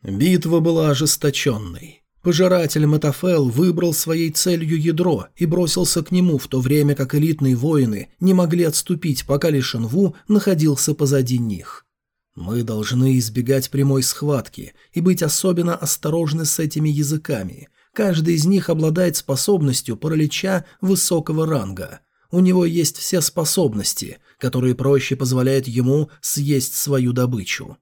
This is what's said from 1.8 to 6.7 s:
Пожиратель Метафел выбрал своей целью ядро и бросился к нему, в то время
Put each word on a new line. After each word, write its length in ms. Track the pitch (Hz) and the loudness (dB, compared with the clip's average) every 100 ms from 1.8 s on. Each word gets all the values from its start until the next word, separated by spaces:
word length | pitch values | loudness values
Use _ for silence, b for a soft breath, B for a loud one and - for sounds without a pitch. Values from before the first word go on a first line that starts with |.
| - - _ _ | -18 -20 _ _
Пожиратель 640 | 175 160 185 180 160 156 151 | -2 2 4 4 2 2 2
Метафел 640 | 151 151 143 180 170 131 | 2 0 -2 0 2 2
выбрал 420 | 117 180 170 170 | 2 2 2 0
своей 380 | 156 - 165 165 | -2 -2 -2 -2
целью 500 | 151 180 170 160 160 | -2 0 0 0 0
ядро 480 | 160 160 180 131 - _ | 0 0 0 0 -4 _
и 120 | 170 | 0
бросился 560 | 170 170 - 180 175 | 0 0 0 0 0
к 80 | 160 | 0
нему, 260 | 180 180 143 | 2 2 0
в 100 | - | -2
то 120 | 131 | -2
время 340 | 127 | 2